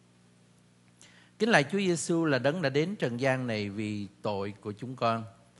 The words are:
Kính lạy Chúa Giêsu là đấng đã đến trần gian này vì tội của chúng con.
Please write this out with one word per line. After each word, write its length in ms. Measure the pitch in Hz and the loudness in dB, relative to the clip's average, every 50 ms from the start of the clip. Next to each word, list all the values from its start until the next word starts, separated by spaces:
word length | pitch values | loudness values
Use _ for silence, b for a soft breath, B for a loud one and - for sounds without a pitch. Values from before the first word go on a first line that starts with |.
| _ _ _ _ _ _ _ _ _ _ _ _ _ _ _ _ _ _ _ b b b b b b b b - | _ _ _ _ _ _ _ _ _ _ _ _ _ _ _ _ _ _ _ b b b b b b b b 0
Kính 100 | 214 233 | 2 4
lạy 140 | 208 151 147 | 6 6 4
Chúa 140 | - 196 202 | 4 0 0
Giêsu 480 | 202 180 170 151 - - 175 165 165 | 2 2 2 0 0 0 2 2 2
là 140 | 156 139 123 | 2 2 2
đấng 220 | 120 139 156 185 | 2 2 0 0
đã 80 | 156 135 | 0 0
đến 260 | 131 143 160 185 208 | 2 0 0 0 -2
trần 240 | - 175 127 117 120 | -4 -4 -4 -2 0
gian 280 | 135 135 131 131 127 120 | 0 2 2 0 0 -2
này 220 | 110 104 104 101 | -2 -2 -4 -4
vì 380 | 98 110 107 107 104 104 101 92 - - | -4 -6 -4 -4 -4 -6 -8 -10 -10 -8
tội 320 | - 110 104 98 98 104 101 - | -6 -4 -4 -4 -6 -6 -8 -10
của 100 | - 107 | -10 -10
chúng 240 | 104 - 123 123 131 | -10 -10 -10 -12 -6
con. 280 | - 123 117 113 113 110 104 - - _ _ b b | -2 0 0 0 0 -4 -10 -14 -20 _ _ b b